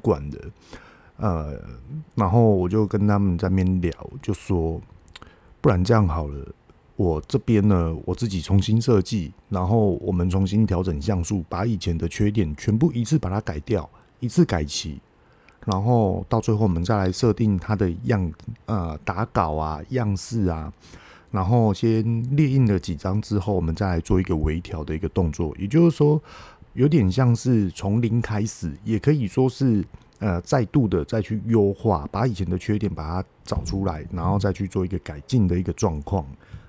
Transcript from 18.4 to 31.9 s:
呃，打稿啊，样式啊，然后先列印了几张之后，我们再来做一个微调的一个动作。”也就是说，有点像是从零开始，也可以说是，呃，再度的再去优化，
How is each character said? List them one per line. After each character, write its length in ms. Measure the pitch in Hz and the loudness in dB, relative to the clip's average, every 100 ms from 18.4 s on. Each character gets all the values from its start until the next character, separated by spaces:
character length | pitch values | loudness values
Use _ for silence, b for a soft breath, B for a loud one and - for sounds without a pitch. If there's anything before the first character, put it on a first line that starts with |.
| - 113 - | -12 -14 -6
呃， 320 | 107 85 76 - | -4 -4 -6 -6
打 180 | 90 117 | -4 -4
稿 280 | - 82 | -2 -2
啊， 260 | 78 78 76 80 | -2 -4 -6 -6
样 260 | 127 107 98 | -4 -2 -2
式 280 | - 117 90 | -4 -2 0
啊， 260 | 80 78 - B B B B B | -2 -6 -14 B B B B B
然 140 | 101 92 | -2 2
后 260 | 120 110 | 4 4
先 500 | 98 117 113 113 117 123 143 | 2 2 2 0 -2 0 2
列 120 | 147 | 2
印 180 | 135 113 | 4 4
了 140 | 95 | 2
几 160 | - 78 | 0 -6
张 260 | 95 101 | -2 -2
之 160 | - 104 | 0 -2
后， 160 | 101 | 0
我 80 | 95 | 0
们 140 | 82 80 | 0 0
再 120 | 98 | 0
来 120 | 85 | 0
做 200 | - 92 | 2 0
一 40 | |
个 120 | 95 82 | 2 0
微 220 | 76 80 | 0 -2
调 220 | - 80 | -6 -8
的 120 | 73 78 | -6 -6
一 20 | |
个 100 | 82 | -4
动 220 | - 85 | 0 0
作。” 240 | 78 80 - | 0 -4 -4
也 80 | 101 | 0
就 220 | 147 170 | 4 4
是 60 | - | 4
说， 240 | 147 156 B B B B - | 2 2 B B B B -14
有 140 | - 139 | 0 2
点 240 | 156 92 | 4 4
像 240 | 90 127 117 | 4 4 2
是 340 | 127 117 95 | 2 2 2
从 320 | - 98 110 | -2 -2 0
零 200 | 117 117 | 2 0
开 220 | 110 107 104 | 0 -2 -2
始， 260 | - 85 71 | -4 -8 -8
也 140 | 107 110 | -4 0
可 140 | - | 2
以 160 | 151 104 | 2 0
说 200 | - 131 | 0 0
是， 360 | - 135 104 - - - _ | 2 2 2 0 -8 -20 _
呃， 220 | 107 87 | -2 -2
再 240 | - 139 107 | 0 0 2
度 220 | 147 107 | 0 2
的 160 | 87 - | 0 -2
再 160 | 113 | -4
去 200 | 98 110 110 | -2 -4 0
优 280 | 113 101 | 2 4
化， 340 | 98 113 | 2 0